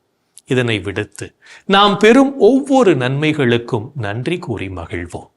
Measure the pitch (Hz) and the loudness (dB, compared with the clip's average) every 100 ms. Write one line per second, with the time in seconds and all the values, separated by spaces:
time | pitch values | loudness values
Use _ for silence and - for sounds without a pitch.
0 | _ _ _ _ - 127 120 107 98 98 | _ _ _ _ -4 -2 0 -4 -4 -8
1 | 104 - 92 _ - - - 196 208 190 | -10 -12 -18 _ -20 -18 0 2 4 4
2 | 214 262 277 277 208 269 277 262 202 139 | 4 6 4 4 4 4 2 2 4 2
3 | 123 139 156 151 123 117 117 117 113 135 | 0 -2 -2 0 0 0 -2 -6 -6 -8
4 | 101 113 127 180 - 95 95 90 85 90 | -8 -6 -6 -8 -8 -10 -8 -12 -10 -10
5 | 87 - - | -10 -14 -16